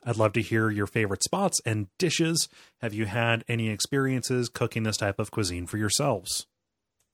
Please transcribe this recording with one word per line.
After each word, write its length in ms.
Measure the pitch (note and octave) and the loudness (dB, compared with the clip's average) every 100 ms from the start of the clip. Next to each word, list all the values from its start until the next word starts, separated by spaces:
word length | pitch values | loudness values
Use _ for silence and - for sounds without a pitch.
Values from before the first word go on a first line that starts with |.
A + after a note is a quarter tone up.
I'd 120 | B2 A2 | -4 2
love 160 | A2 | 2
to 80 | A#2 | 2
hear 260 | G2+ A2+ A2 | 0 2 2
your 160 | G#2 G2 | 0 -2
favorite 360 | A#2 G#2 G2 | 0 0 -2
spots 380 | - F3+ G3 - | -2 0 0 0
and 220 | - G#2+ G2+ - | -2 -2 -4 -2
dishes. 500 | E3+ - E3 E3 - - - - | 0 2 2 0 -2 -8 -20 -8
Have 100 | A#2 | -4
you 140 | G#2 A2 | -2 -2
had 380 | A#2 A#2 A2+ - | 2 2 2 0
any 200 | A#2 A2 | -2 -2
experiences 800 | G#2 - C#3 C3+ B2+ - B2+ A#2+ | -2 -2 0 0 0 0 -2 -2
cooking 340 | - A#2 A#2 | -2 -2 -2
this 140 | A2 G2+ | -2 0
type 200 | G#2 - | -2 -2
of 120 | G#2+ | -4
cuisine 360 | - F#2 F2 F2 | -2 -2 -4 -4
for 120 | G#2+ | -2
yourselves?" 680 | G#2+ - C#3+ G#2 F2+ - - _ _ _ _ _ _ | 0 2 2 0 -2 -6 -8 _ _ _ _ _ _